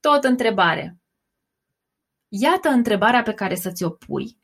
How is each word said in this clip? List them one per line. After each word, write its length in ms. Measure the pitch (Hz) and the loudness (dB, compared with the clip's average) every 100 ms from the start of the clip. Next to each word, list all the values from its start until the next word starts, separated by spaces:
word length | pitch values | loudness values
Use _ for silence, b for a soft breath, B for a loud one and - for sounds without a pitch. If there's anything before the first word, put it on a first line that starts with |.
tot 240 | 302 294 | 4 2
întrebare. 720 | 269 254 240 196 175 160 151 - _ _ _ _ _ _ _ _ _ _ _ _ _ | 2 0 0 0 0 0 -8 -16 _ _ _ _ _ _ _ _ _ _ _ _ _
Iată 400 | 196 269 370 339 | 0 2 2 2
întrebarea 540 | 254 226 202 208 247 | 2 2 2 2 2
pe 100 | 233 | 0
care 220 | 214 196 | -4 -6
să 160 | 180 185 | -6 -8
ți-o 200 | 175 175 | -6 -6
pui 460 | 170 - 139 233 _ | -6 -10 -8 -10 _